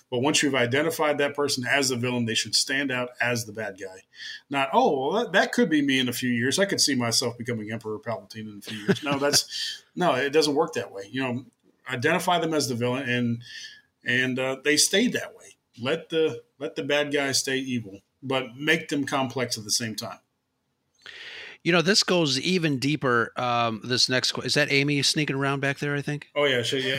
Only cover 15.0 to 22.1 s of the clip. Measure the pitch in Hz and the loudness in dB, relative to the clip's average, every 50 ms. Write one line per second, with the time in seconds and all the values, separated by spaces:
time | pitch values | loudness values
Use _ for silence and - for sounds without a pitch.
15 | 247 240 151 120 - - - - - - - _ _ _ _ - 113 131 160 165 | 2 2 0 -2 -4 -6 -12 -16 -20 -20 -20 _ _ _ _ -6 -4 -2 -2 -2
16 | - - 170 160 160 151 127 - - _ _ - 139 151 - - 147 139 143 147 | -4 -4 0 0 0 0 0 -4 -12 _ _ -12 -12 -10 -8 -6 -2 0 2 2
17 | 147 143 139 147 139 135 127 - - 135 131 131 135 131 123 120 107 95 87 98 | 2 0 0 0 0 0 0 0 0 0 -2 -2 -2 -2 -4 -4 -4 -6 -14 -18
18 | _ _ _ _ - 131 135 131 123 117 117 131 147 156 160 160 - - 160 143 | _ _ _ _ -6 -2 -2 -2 -2 -4 -8 -2 2 2 2 2 0 -2 -2 -2
19 | 135 131 147 135 131 120 120 135 120 117 - 113 104 104 - - 123 110 107 - | -2 0 0 -2 -2 -2 -2 -4 -4 -4 -4 -6 -4 -2 -2 -2 -2 -4 -6 -6
20 | 117 101 90 - _ _ _ _ _ _ _ _ _ _ _ _ _ _ _ _ | -8 -10 -10 -12 _ _ _ _ _ _ _ _ _ _ _ _ _ _ _ _
21 | - - - - - - - - - - - - - 165 170 175 156 175 214 - | -20 -20 -18 -18 -16 -16 -14 -14 -16 -16 -12 -4 0 2 4 4 4 4 4 4
22 | - - | 4 4